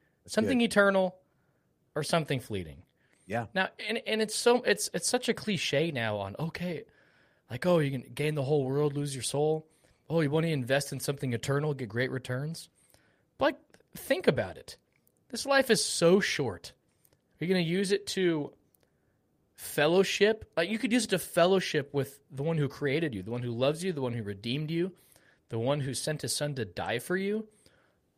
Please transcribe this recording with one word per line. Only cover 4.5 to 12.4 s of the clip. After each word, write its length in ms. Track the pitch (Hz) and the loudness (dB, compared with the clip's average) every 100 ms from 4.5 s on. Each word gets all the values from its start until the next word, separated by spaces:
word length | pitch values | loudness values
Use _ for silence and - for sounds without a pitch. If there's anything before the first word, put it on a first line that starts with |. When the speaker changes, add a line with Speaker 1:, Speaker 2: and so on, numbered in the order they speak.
| 240 | 4
Speaker 2:
it's, 280 | - 196 - | 4 0 0
it's 160 | 180 - | -2 0
such 200 | 247 247 | 0 0
a 60 | |
cliche 580 | - - 180 - 143 165 | -2 -2 -2 0 0 0
now 240 | 131 113 104 | 0 -2 -2
on, 180 | 98 - | -4 -4
okay, 460 | 165 - 180 156 - _ _ _ _ _ _ | -6 -4 -6 -6 -10 _ _ _ _ _ _
like, 160 | 120 | -4
"Oh, 140 | 180 170 | 2 2
you 140 | 139 | 2
can 200 | 131 - | -2 -8
gain 220 | 120 151 | -4 -2
the 80 | 147 | 0
whole 220 | 131 151 | 0 0
world, 320 | 131 143 147 143 | 2 0 0 0
lose 180 | 143 | -4
your 80 | 131 | -4
soul. 460 | - 139 151 156 - _ _ _ - | -4 0 2 0 -4 _ _ _ -2
Oh, 120 | 165 | 0
you 100 | 143 | 2
wanna 180 | 156 165 | 2 2
invest 440 | 147 120 139 - | 0 2 0 0
in 60 | 135 | -4
something 340 | - 139 131 | -4 -4 -4
eternal, 400 | 117 - 139 151 | -2 0 0 0
get 160 | 135 113 | -4 -4
great 220 | 113 127 | -2 -2
returns." 580 | 127 - 127 | -4 -6 -6